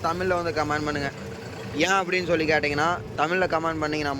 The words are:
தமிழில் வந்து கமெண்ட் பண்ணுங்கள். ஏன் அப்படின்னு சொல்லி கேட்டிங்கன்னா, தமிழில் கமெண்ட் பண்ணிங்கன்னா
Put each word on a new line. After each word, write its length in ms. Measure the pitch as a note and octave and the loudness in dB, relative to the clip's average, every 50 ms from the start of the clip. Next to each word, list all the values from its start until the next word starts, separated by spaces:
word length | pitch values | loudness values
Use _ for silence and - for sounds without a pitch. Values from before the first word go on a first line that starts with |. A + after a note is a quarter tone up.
| - | 0
தமிழில் 320 | E3 E3+ F3+ F#3 F#3 F3+ F3 | -2 0 0 0 0 2 2
வந்து 140 | E3+ E3 D3+ D#3 | 0 0 0 0
கமெண்ட் 280 | D3+ D3+ D3 D3+ D3+ | 0 0 0 0 0
பண்ணுங்கள். 300 | D3 D3 C#3+ C#3 C#3 - - - - - - - - - - - - - C#3+ D#3+ | -2 -2 -2 -2 -4 -6 -8 -10 -12 -12 -12 -12 -12 -12 -10 -10 -6 -2 0 2
ஏன் 120 | F#3 G3 F#3+ | 4 4 2
அப்படின்னு 300 | F#3 F3+ F#3 F#3 F3+ F3 | 2 2 0 0 0 2
சொல்லி 140 | E3+ D#3+ D#3+ D3+ | 2 2 2 2
கேட்டிங்கன்னா, 360 | D#3 D3+ D3 D3 C#3+ D3 D#3 E3+ F3 - - - - D3 | 2 2 2 2 2 2 2 2 2 0 -4 -6 -2 0
தமிழில் 320 | D3 E3 F3+ F#3 F3+ E3+ E3+ | 0 2 2 2 2 2 2
கமெண்ட் 280 | D#3+ D#3+ E3 D#3+ D#3 D3+ | 0 0 0 -2 0 -2
பண்ணிங்கன்னா 300 | D3+ D3+ D3+ D3 C#3+ C#3 C#3 | -2 0 0 -2 -2 -2 -2